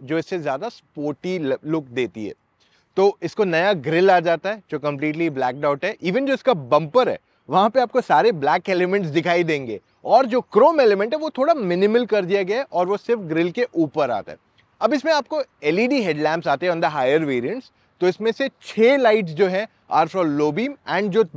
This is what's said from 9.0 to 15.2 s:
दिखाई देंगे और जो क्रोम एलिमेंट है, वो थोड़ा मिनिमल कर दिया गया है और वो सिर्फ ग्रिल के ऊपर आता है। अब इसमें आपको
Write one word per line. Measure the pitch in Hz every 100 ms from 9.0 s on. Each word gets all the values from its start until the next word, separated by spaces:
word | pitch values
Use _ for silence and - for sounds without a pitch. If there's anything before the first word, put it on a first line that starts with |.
| 175
दिखाई | 143 170 175
देंगे | 170 151 127 104 _ _
और | 123 214 262
जो | 247
क्रोम | - 202 277 320
एलिमेंट | 240 202 214
है, | 311
वो | 311
थोड़ा | - 285
मिनिमल | 330 190 175 202 226 240
कर | 214
दिया | 180 202
गया | 185 220
है | 269
और | 170 180
वो | 202
सिर्फ | - 233
ग्रिल | 175 160 175
के | 175 240
ऊपर | 170 156 156 135
आता | 107 90
है। | 76 _ _ _ -
अब | 220
इसमें | 285 311
आपको | 311